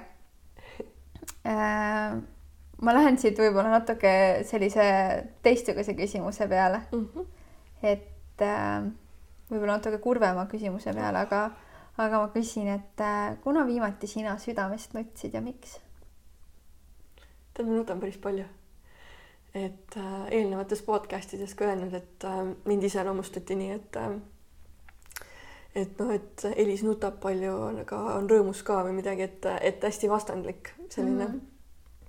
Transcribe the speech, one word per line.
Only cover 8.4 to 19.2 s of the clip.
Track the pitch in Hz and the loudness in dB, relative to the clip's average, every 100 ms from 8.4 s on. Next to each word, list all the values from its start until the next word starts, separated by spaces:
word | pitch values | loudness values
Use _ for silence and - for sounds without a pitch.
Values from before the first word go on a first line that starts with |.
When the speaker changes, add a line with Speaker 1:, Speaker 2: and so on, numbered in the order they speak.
| 208 | -2
Speaker 1:
äh, | 208 147 208 208 226 - - - - - | 0 -2 -2 -4 -8 -18 -20 -20 -20 -8
võib-olla | 220 208 208 | -2 0 0
natuke | 220 214 | -2 -2
kurvema | 240 240 202 180 196 | 0 4 4 2 -4
küsimuse | 214 202 190 220 | -4 -4 -4 -6
peale, | 214 214 185 202 | -4 0 0 2
aga, | 202 220 - - - - | 0 0 -6 -20 -20 -14
aga | - 220 220 | -4 0 0
ma | 208 | 0
küsin, | 226 226 220 202 | -2 -2 -2 -2
et, | 202 - - | -4 -6 -4
äh, | 208 208 208 214 | -2 0 -2 -4
kuna | 269 302 262 | 2 2 2
viimati | 240 208 202 208 | 0 -2 -4 -8
sina | 214 220 202 | -4 -4 -4
südamest | 240 226 190 220 - | -4 -2 -2 -4 -8
nutsid | 226 226 - - | -10 -10 -10 -8
ja | 220 | -6
miks? | 233 262 - - - - - - - - - - - - - - - - - - - | -8 -10 -18 -20 -20 -20 -20 -20 -20 -20 -20 -20 -20 -20 -20 -20 -20 -20 -20 -20 -14
Speaker 2:
Tead, | - 233 | -6 0
ma | |
nutan | 226 226 185 | 0 0 -4
päris | 196 190 | -6 -6
palju. | 202 196 185 - - - - - - - | -4 -4 -6 -16 -20 -20 -20 -20 -20 -20